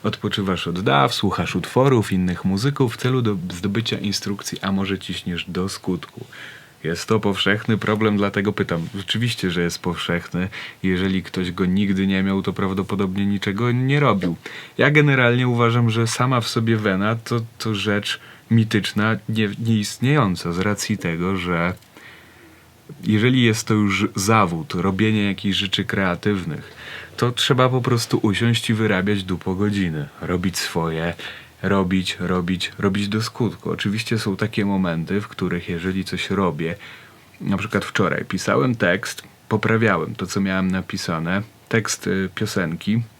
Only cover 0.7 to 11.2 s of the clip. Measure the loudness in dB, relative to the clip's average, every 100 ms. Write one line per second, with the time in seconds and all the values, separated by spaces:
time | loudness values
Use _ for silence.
0.7 | -2 2 4 2 2 0 0 -2 -4 0
1.7 | 2 4 4 2 0 0 0 0 0 0
2.7 | 2 0 2 0 2 0 -2 -6 -4 -2
3.7 | -2 -2 -4 -4 -4 -4 -6 -8 -6 -2
4.7 | -2 0 -4 -6 -8 -6 -6 -4 -4 -4
5.7 | -4 -4 -4 -6 -16 -18 -16 -18 -18 -20
6.7 | -10 -6 -6 0 0 2 0 0 0 0
7.7 | 0 0 2 2 2 0 2 0 0 -2
8.7 | -2 -4 -8 -4 -2 -2 -2 -2 0 -2
9.7 | -2 -4 -4 -2 -4 -2 -4 -4 -6 -14
10.7 | -4 -2 0 2 0